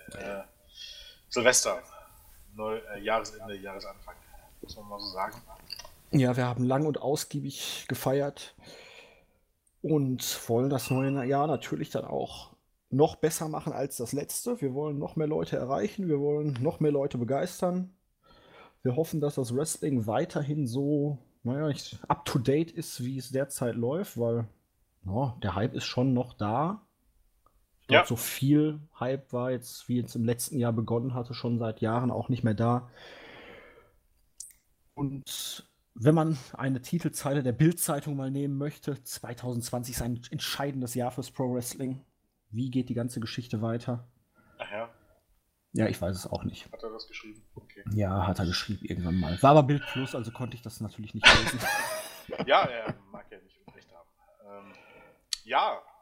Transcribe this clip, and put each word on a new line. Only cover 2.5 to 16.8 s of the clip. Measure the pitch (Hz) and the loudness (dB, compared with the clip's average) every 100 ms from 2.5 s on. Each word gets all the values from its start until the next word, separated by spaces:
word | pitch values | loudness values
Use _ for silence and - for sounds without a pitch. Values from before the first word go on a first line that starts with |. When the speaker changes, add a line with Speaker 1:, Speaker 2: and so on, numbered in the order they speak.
Speaker 1:
Neu-, | 104 107 110 107 | -8 -4 -4 -6
äh, | 101 | -6
Jahresende, | 104 110 104 107 110 101 | 0 0 0 -8 -12 -10
Jahresanfang. | 98 98 90 - - - - - - - | -10 -12 -12 -14 -18 -20 -20 -20 -20 -18
Muss | - - | -16 -16
man | 104 | -12
mal | 101 | -10
so | - | -8
sagen. | 92 104 - - - - - - - - | -6 -6 -8 -18 -20 -16 -16 -16 -20 0
Speaker 2:
Ja, | 147 123 123 | 4 4 4
wir | 123 | 0
haben | 120 | 2
lang | 123 135 156 | 2 4 2
und | 139 | 0
ausgiebig | 123 147 - 147 139 - - - - | 0 0 -2 -6 -6 -8 -8 -8 -6
gefeiert | 127 131 135 143 - - - - - - - - - _ _ _ _ _ _ | -2 2 2 0 -4 -14 -20 -20 -20 -20 -20 -20 -20 _ _ _ _ _ _
und | 156 151 135 123 - - - | 2 2 2 0 -4 -6 0
wollen | 117 135 | 2 2
das | 135 - | 0 0
neue | 131 135 139 | 2 2 0
Jahr | 123 139 151 | 2 2 2
natürlich | 131 - 156 156 | 0 -2 -6 -4
dann | - | -4
auch | - 69 - - - - _ _ _ | -4 -4 -4 -8 -18 -20 _ _ _
noch | 131 160 - | 4 4 4
besser | 156 - 160 | 0 0 -4
machen | 151 160 | -6 -4
als | 117 139 - | -4 -4 -4
das | 117 | -4
letzte. | 139 156 - 240 240 | -4 -4 -6 -4 -2
Wir | 135 | -2
wollen | 131 151 143 | -2 -4 -4
noch | 170 - | -4 -2
mehr | 151 | 0
Leute | 160 165 175 | 0 -2 -2
erreichen, | - 156 208 - 185 | -2 0 -2 -2 0
wir | 143 | 2
wollen | 143 147 151 123 | 2 2 0 0
noch | 143 | 0
mehr | - | 2